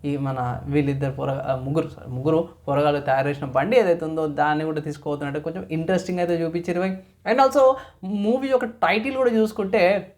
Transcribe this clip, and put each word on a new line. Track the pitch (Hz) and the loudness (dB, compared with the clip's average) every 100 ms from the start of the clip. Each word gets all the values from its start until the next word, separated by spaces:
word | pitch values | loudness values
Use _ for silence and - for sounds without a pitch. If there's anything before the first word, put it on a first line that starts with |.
ఈ | 147 143 | -4 -4
మన | 139 131 123 123 | -4 -2 -4 -6
వీళ్ళిద్దరు | 135 143 139 139 139 | -2 0 2 0 -2
పోరగా-, | 135 139 135 139 | -4 -4 -4 -2
ఆ, | 131 | -4
ముగ్గురు, | 135 156 - | -2 -2 -4
సారీ, | - 127 | -10 -10
ముగ్గురు | 127 143 160 170 - - | -4 0 0 0 -8 -2
పోరగాళ్ళు | 143 147 147 | 2 2 0
తయారు | 139 131 139 | 0 0 0
చేసిన | 143 143 | -2 -2
బండి | 127 160 247 | -2 2 4
ఏదైతే | 196 170 | 4 2
ఉందో | 160 160 156 | 0 -2 -2
దాన్ని | 143 147 151 | 0 0 2
కూడా | 156 151 | -2 -4
తీసుకుపోతున్నట్టు | 151 147 - 147 147 147 | -6 -8 -6 -4 -4 -6
కొంచెం | 156 175 - | -6 -8 -6
ఇంట్రెస్టింగ్ | 160 165 185 185 180 | -4 0 0 0 -2
అయితే | 175 170 | 0 0
చూపించారు | 165 170 175 175 | 0 -4 -4 -2
భయ్. | 190 190 - _ 214 | -2 -4 -12 _ -2
And | 247 269 | 4 4
also | 277 262 262 - _ | 6 6 4 -6 _
మూవీ | 190 208 208 254 269 | -6 -2 0 0 2
యొక్క | 254 | 0
టైటిల్ | 254 - 165 208 247 262 | 0 0 0 2 0 0
కూడా | 254 | 2
చూసుకుంటే | 220 220 - 196 208 175 196 - | 4 2 0 0 4 4 2 -4